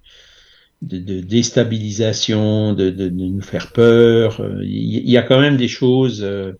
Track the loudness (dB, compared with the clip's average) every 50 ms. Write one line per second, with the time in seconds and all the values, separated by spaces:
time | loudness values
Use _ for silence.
0 | _ _ _ _ _ _ _ _ _ _ _ _ _ _ _ -16 -14 -12 -10 -10
1 | -8 -8 -8 -8 -4 0 0 0 0 2 2 0 0 0 -2 -6 -6 -6 -4 -2
2 | -2 -2 -2 -2 -2 -2 0 0 2 2 2 0 0 0 0 0 0 -2 -2 -2
3 | -4 -4 -4 -4 -4 -4 -6 -6 -8 -6 -8 -8 -8 -4 0 4 4 6 6 6
4 | 6 6 4 4 2 0 -2 -4 -8 -8 -6 -6 -8 -6 -6 -6 -4 -4 -4 -2
5 | 0 2 4 4 4 4 4 4 4 4 2 0 0 -2 -2 0 2 2 2 2
6 | 2 0 -2 -4 -6 -6 -6 -6 -8 -10 -12